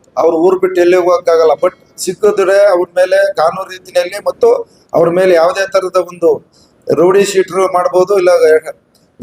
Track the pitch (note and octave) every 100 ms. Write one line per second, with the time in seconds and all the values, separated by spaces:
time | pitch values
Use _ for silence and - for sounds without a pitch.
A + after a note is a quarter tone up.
0 | _ - E3 E3 F3+ F#3 F#3 F3+ F3 F#3
1 | F3 F3 E3+ E3 D#3+ D3 F3+ - _ -
2 | - F3+ G#3 G3 F#3 G3 G3+ F3+ F3+ F3
3 | F#3 F#3+ G3 D#3+ D#3+ F3 F#3 F#3 - F3+
4 | F3+ G3+ F3+ - A#3 - - _ _ D3
5 | E3+ F3 F#3+ E3 E3+ F#3+ F#3+ F#3+ F3+ F#3
6 | F3 F3+ E3 C3+ - _ _ _ - C3+
7 | F3 G3 G3 F#3+ F3+ F3 F#3+ F3+ F3+ F#3
8 | F#3 G3+ F3+ F3 D#3+ D#3 D3+ - _ _
9 | _ _